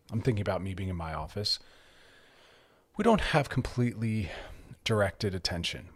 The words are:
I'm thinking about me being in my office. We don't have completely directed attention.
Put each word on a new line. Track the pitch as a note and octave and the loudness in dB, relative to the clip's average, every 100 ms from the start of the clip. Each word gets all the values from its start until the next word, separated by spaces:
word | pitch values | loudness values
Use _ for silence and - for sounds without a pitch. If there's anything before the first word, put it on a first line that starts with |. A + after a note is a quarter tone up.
| - | -6
I'm | A2 | -2
thinking | C3 G#2 | 0 0
about | G2 F#2 | 0 -2
me | F#2+ | -2
being | F#2 F#2+ | -4 -4
in | F2 | -4
my | D#2+ | -4
office. | D#2 D#2 E2+ E2+ - - - - - - - - - - - _ _ _ - | -6 -6 -4 0 -2 -4 -20 -20 -20 -20 -20 -20 -20 -20 -20 _ _ _ 2
We | |
don't | A3+ A3 | 6 6
have | - D#3 C3+ | 4 2 2
completely | - - - A#2+ G#2+ A2+ A2 F2 - - - - - | 0 0 2 0 0 0 0 -2 -6 -12 -14 -16 -10
directed | - G#2+ G2 - G#2 | 0 4 4 2 -2
attention. | F#2 - F2 E2 - F2 | -2 -2 -2 -4 -6 -10